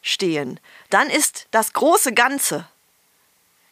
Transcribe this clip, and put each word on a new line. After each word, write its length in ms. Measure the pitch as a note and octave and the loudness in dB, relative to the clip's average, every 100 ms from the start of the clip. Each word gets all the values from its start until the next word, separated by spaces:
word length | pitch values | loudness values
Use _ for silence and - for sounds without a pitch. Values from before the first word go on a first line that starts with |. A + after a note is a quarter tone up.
stehen, 580 | - - F#3+ D#3 C3+ D#3 _ - - | -6 -4 -2 -2 -4 -10 _ -20 0
dann 200 | G3 C#4 | 2 2
ist 380 | D4 - - - | 0 -2 -6 -4
das 220 | A3 G#3+ | -2 0
große 400 | - C#4 F4 C#4 | 0 2 2 2
Ganze 540 | A3+ B3 C#4 - D3 F3 _ _ _ _ _ _ _ _ _ _ | 2 2 2 -4 -4 -8 _ _ _ _ _ _ _ _ _ _